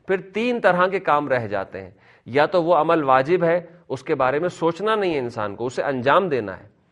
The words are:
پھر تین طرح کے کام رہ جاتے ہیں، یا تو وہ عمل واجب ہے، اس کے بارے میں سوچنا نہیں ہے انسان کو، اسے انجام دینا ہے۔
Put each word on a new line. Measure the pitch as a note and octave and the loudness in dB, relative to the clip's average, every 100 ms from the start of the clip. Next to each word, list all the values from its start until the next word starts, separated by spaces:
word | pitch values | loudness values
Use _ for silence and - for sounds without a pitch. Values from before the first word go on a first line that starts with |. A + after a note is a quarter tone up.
| - | -4
پھر | F#3+ | -4
تین | F3+ G#3+ A#3+ A#3+ | -4 -4 -2 2
طرح | G3+ F3 F#3 | 2 4 2
کے | F#3+ | 0
کام | F#3 D3 D3 | 0 0 2
رہ | B2+ A2+ | -2 -2
جاتے | G2+ F#2+ F2+ | -6 -6 -10
ہیں، | F#2 - _ _ - | -14 -18 _ _ -4
یا | B2 D#3 | 0 2
تو | F#3 | 2
وہ | E3 E3+ | 2 2
عمل | D#3 E3 | 4 2
واجب | C#3 C3 C3+ F3+ | 4 2 4 2
ہے، | E3 F3 E3+ - - | 2 0 -4 -16 -12
اس | C3 | -10
کے | - D3+ | -4 0
بارے | B2+ C#3 | 0 0
میں | F3 | -4
سوچنا | - E3 E3 G#3 A3 | -2 -2 -2 -2 0
نہیں | F#3+ | 0
ہے | D3+ | -2
انسان | A#2+ A2+ G#2 G2+ | -4 -6 -8 -6
کو، | A#2+ | -6
اسے | D#3+ | -4
انجام | C#3 C3+ B2 D#3 F#3+ | -4 -2 2 4 2
دینا | C3+ G#2 F2+ | -2 -4 -10
ہے۔ | - _ _ | -16 _ _